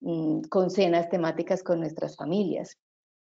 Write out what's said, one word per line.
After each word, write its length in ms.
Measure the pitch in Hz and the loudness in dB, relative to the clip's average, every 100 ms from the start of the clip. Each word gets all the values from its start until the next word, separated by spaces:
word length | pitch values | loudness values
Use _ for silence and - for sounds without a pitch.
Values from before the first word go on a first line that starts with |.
mm, 400 | 170 165 156 156 156 | -4 -2 0 -2 0
con 200 | 196 180 | 2 2
cenas 400 | 190 180 170 170 | 4 4 4 2
temáticas 520 | 185 160 165 165 180 | 0 0 0 -2 -2
con 180 | - 170 | 0 0
nuestras 340 | 160 160 - - | -2 -6 -8 -6
familias. 640 | - 196 185 - - - _ _ _ _ | -2 0 0 -2 -6 -14 _ _ _ _